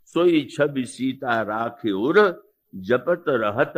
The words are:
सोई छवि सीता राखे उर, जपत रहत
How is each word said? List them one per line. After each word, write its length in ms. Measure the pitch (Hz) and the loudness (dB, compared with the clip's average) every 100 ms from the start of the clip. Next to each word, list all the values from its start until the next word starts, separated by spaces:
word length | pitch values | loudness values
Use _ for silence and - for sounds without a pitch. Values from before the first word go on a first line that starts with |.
| _ | _
सोई 400 | 165 175 160 135 | 2 4 4 0
छवि 400 | - 147 139 120 | 0 0 0 -6
सीता 560 | - 131 127 127 117 | -4 -6 -4 -2 -2
राखे 500 | 104 110 117 - 110 | -2 -4 -6 -4 -4
उर, 580 | 95 127 185 202 170 - _ _ 98 | 0 2 4 4 2 -12 _ _ -10
जपत 480 | 92 123 170 175 156 | -2 0 0 -2 -2
रहत 460 | 127 107 107 151 | -2 0 0 -2